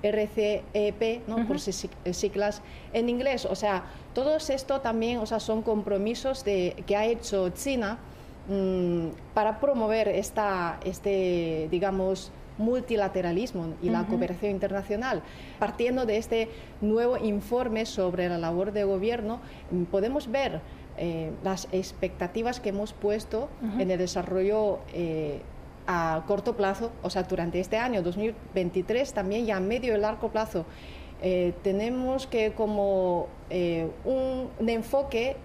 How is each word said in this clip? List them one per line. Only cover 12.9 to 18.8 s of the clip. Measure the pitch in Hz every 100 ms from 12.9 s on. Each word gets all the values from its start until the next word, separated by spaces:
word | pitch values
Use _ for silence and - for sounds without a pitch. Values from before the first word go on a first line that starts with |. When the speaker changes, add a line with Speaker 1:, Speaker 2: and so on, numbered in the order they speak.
| 233 190 190 175 170 247 185 165 160
Speaker 1:
y | 180
la | 226
Speaker 2:
Ujú. | 208
Speaker 1:
cooperación | 233 180 180 208
internacional. | 196 196 196 196 208 262 208 - - - -
Partiendo | 214 - 240 254 240
de | 214
este | 226 226 220 - - -
nuevo | 208 220 240 254
informe | 220 208 - 240 247 220 220
sobre | - 185 180 180
la | 175
labor | 165 170 190
de | 208